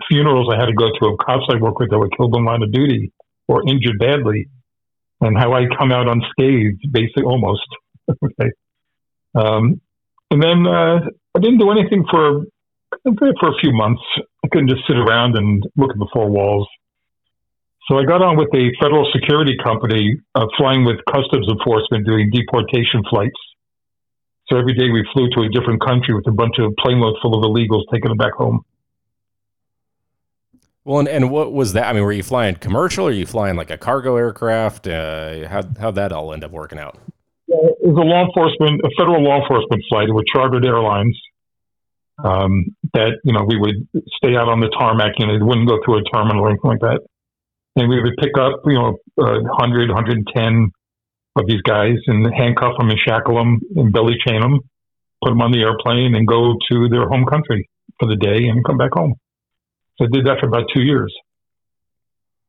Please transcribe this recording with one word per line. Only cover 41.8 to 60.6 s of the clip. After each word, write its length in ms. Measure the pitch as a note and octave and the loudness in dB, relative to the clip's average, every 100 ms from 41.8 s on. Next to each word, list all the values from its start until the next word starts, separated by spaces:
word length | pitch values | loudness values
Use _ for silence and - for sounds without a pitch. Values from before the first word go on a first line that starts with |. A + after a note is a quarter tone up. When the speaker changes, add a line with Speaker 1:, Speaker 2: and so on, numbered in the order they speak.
| _ _ _ - | _ _ _ -6
Speaker 1:
um, 520 | A#2 F#2+ G2 G2 F2 - - | -2 0 2 0 -2 -8 -4
that, 260 | A#2 A2 A2 | 0 0 0
you 100 | C#3+ | -2
know, 100 | A2 | 0
we 140 | G2+ A2 | 0 0
would 300 | G#2 G#2 - D#3+ - - | 0 -2 -6 -8 -8 -4
stay 200 | C3+ B2 | 0 2
out 140 | A#2 | 2
on 100 | A#2 | 0
the 100 | A2 | 0
tarmac, 440 | - A#2+ A2 G#2 - | 0 0 0 0 -2
you 80 | G#2+ | -2
know, 80 | G#2+ | 0
it 80 | |
wouldn't 240 | G#2+ A#2 A#2+ | 2 2 2
go 120 | A2 | 0
through 160 | A#2 A2 | 2 0
a 40 | |
terminal 400 | G#2+ A#2 A2 G#2 | 0 -2 0 0
or 60 | G#2+ | 0
anything 220 | G2+ C3+ | 0 0
like 80 | A2+ | 0
that. 220 | A#2 A2+ - _ _ _ _ _ _ - | -2 -2 -6 _ _ _ _ _ _ 0
And 120 | A#2+ | 2
we 140 | B2+ | 2
would 140 | A#2+ B2 | 0 -2
pick 180 | C#3+ C#3 | -2 0
up, 240 | C3+ - D3+ | 0 0 0
you 80 | |
know, 240 | C3 A#2+ - - - | 0 0 -4 -6 -2
a 200 | A#2+ A2 A2+ | 0 0 -2
hundred, 360 | - A#2+ A#2+ A#2+ | -2 0 0 0
hundred 260 | G2 A2+ A#2 | -2 -2 -2
and 100 | G#2 B2 | -2 -2
ten 360 | A2+ A2+ G#2+ - _ _ _ _ _ - | 0 2 0 -2 _ _ _ _ _ -4
of 100 | G#2 | -2
these 140 | G#2+ | -2
guys 360 | G#2+ G#2 G#2 A#2 - | 0 0 2 0 0
and 260 | G#2+ A#2 | 2 2
handcuff 400 | A#2 A#2+ A#2+ B2 A#2+ | 0 0 0 0 0
them 120 | A#2 | 0
and 100 | G#2+ | 2
shackle 360 | - A2+ - A#2 | 0 0 0 0
them 260 | A#2 A2+ - F3 | 2 0 0 0
and 180 | A#2 | 2
belly 240 | A2+ A#2 A#2 - | 2 2 0 -2
chain 160 | A2 | 0
them, 180 | A#2+ C#3+ - _ _ _ _ _ | 0 0 -2 _ _ _ _ _
put 80 | C3 | -2
them 120 | A#2 | 0
on 100 | A#2 | 2
the 100 | A#2+ | 2
airplane 540 | A2 A2 A#2+ A#2+ B2+ A2+ | 0 0 -2 0 2 2
and 120 | A2 | 2
go 300 | A#2 A#2+ A2 - | 2 2 0 0
to 200 | A#2+ A#2+ | 0 2
their 180 | A#2+ A#2 | 2 0
home 180 | C3 B2+ | 0 0
country 440 | D3+ D#3 G#2+ - _ - _ | 0 -2 -4 -4 _ -20 _
for 80 | A#2 | -2
the 100 | G#2+ | 0
day 300 | G#2 G#2+ A#2+ | 0 2 0
and 180 | A2+ A#2+ | 0 0
come 120 | C3+ | 0
back 140 | C3 | 0
home. 200 | F3 D#3+ - _ _ _ _ _ _ _ _ | 0 -2 -4 _ _ _ _ _ _ _ _
So 80 | A#2 | 0
I 20 | |
did 140 | C3 C3 | 2 0
that 140 | B2+ | 0
for 80 | B2+ | 0
about 180 | A#2 | -2